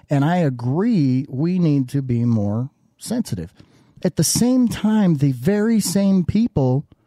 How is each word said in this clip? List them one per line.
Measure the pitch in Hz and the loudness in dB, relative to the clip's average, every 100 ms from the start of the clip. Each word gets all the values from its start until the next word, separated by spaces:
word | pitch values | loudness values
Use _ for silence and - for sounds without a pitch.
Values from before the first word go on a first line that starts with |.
| - | -4
And | 139 151 | 0 2
I | 180 | 0
agree | 151 123 123 151 233 202 139 127 - | 0 -2 -4 -2 0 2 2 0 -4
we | 127 165 185 | -4 -2 0
need | 165 143 127 | 2 0 -2
to | 139 | -4
be | 131 120 120 | -2 0 0
more | 110 101 110 131 _ _ _ | 0 0 -4 -6 _ _ _
sensitive. | - 233 - 90 82 _ - _ _ - | -6 -6 -4 -8 -12 _ -20 _ _ -6
At | 180 - | -6 -2
the | |
same | 156 - 240 254 233 | 0 2 2 2 0
time, | - 214 214 185 147 | 0 0 2 2 2
the | 143 | 0
very | 123 143 208 220 220 | 0 0 0 2 0
same | - 202 196 190 160 | 0 0 2 2 2
people | 208 240 151 127 131 - _ | 0 0 0 0 0 -4 _